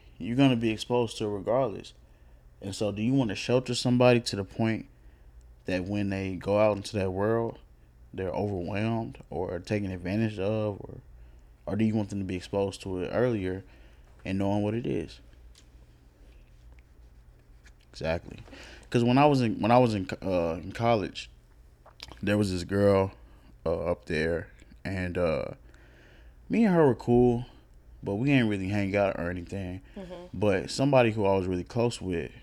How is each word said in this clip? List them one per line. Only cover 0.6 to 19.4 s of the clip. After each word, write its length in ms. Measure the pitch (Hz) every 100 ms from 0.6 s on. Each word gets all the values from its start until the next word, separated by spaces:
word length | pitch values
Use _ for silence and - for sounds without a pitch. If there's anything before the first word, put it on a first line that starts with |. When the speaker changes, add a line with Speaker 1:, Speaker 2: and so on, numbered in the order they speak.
| 113
Speaker 1:
exposed 480 | 107 - 123 113 -
to 60 | 107
it 20 |
regardless. 640 | 101 95 123 127 92 - - - - - - - -
And 120 | 98
so 180 | 95 104
do 100 | 104
you 100 | 110
wanna 220 | 135 117
shelter 400 | 95 - 123 127
somebody 460 | 123 127 123 123 120
to 160 | - 101
the 80 |
point 420 | 98 - 113 110 - - - - - - - - -
that 180 | 92
when 240 | 90 104 101
they 260 | 98 95 92
go 220 | 98 104
out 180 | 110 101
into 200 | - 107
that 140 | 95
world, 460 | 92 104 117 117 123 - - - - -
they're 160 | 92 95
overwhelmed 880 | - 104 98 87 101 110 113 117 - -
or 280 | - 92 92
taken 320 | 90 104 98
advantage 480 | 92 87 104 113 101
of, 380 | 98 110 107 98
or, 180 | - - - - - - - - -
or 100 | 101
do 80 |
you 100 | 110
want 160 | 107 101
them 80 | 101
to 40 |
be 120 | 95 92
exposed 440 | - 101 98 -
to 160 | 98 92
it 80 | 90
earlier 520 | 101 123 110 92 92 - - - - - -
and 140 | - 95
knowing 240 | 98 104
what 120 | 104
it 120 | 113 139
is? 340 | 117 85 - - - - - - - - - - _ - - - - - - - - - - - - - - - - -
Exactly. 480 | - 80 85 - - - - - - -
'Cause 140 | 123
when 140 | 120 127
I 80 | 151
was 140 | 139